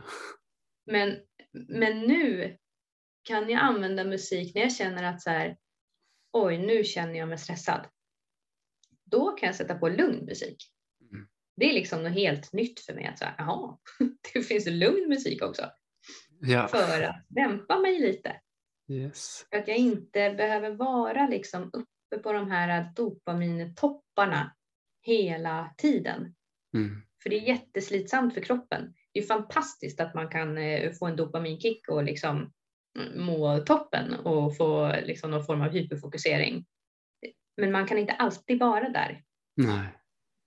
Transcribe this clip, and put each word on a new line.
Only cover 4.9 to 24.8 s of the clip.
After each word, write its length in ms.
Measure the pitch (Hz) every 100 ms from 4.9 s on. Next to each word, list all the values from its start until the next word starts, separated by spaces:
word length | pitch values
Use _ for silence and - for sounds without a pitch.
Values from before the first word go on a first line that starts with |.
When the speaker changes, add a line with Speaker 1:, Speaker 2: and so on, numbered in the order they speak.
| 180
Speaker 1:
att 180 | 175 175
så 80 | -
här, 280 | 165 165 170 _ _ _ _ _ _ _
"Oj, 240 | 233 190 170
nu 260 | 196 226
känner 360 | 208 180 165 165
jag 100 | 160
mig 80 | 165
stressad." 500 | - 170 - - - _ _ _ _ _ _ _ _ _ _ _ -
Då 200 | 226 359
kan 160 | - 185
jag 80 | 190
sätta 200 | 156 175
på 140 | 165
lugn 360 | 196 339 - -
musik. 320 | - - - - _ _ _ 117
Speaker 2:
Mm. 160 | 101 101 _ _ -
Speaker 1:
Det 120 | 277
är 40 |
liksom 300 | 233 175 165
något 80 | 165
helt 400 | 185 185 143 -
nytt 260 | 196 247 -
för 140 | -
mig. 120 | - -
Att 120 | -
så 60 | -
här, 100 | -
"Jaha, 400 | 156 349 311 - - -
<laughs> 340 | 247 - -
det 80 | 254
finns 240 | - 208 175
lugn 420 | 170 196 381 330
musik 340 | 269 - -
också." 280 | - - - - _ _ - - - -
Speaker 2:
Ja. 260 | 135 123 113
Speaker 1:
För 340 | 226 175 160
att 240 | 160 - -
dämpa 500 | 254 277 202 - 381
mig 200 | 381 359
lite. 420 | 220 190 - - _ _ _ _ -
Speaker 2:
Yes. 560 | 135 139 - - - -
Speaker 1:
För 80 | 208
att 100 | 202
jag 100 | 226
inte 560 | 247 208 - 202 202
behöver 360 | 202 214 214 214
vara 560 | 214 262 247 226 254 277
liksom 360 | 202 190 180 180
uppe 500 | - - _ - 214
på 100 | 214
de 180 | 208 196
här 420 | 180 175 175 170 -
dopamintopparna 1600 | 226 - - 175 170 170 170 170 294 285 _ - 196 151 147 _ _ _